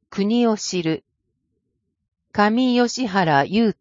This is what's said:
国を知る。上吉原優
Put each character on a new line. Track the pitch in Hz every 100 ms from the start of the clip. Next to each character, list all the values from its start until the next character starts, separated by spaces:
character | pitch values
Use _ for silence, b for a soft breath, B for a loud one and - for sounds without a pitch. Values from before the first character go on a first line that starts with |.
| _
国 | - 202 240 233
を | 208
知 | - 185
る。 | 160 160 - _ _ _ _ _ _ _ _ _ _ _ _
上 | - 208 226 254 240
吉 | 240 - 233
原 | 196 165 139
優 | 135 202 226 -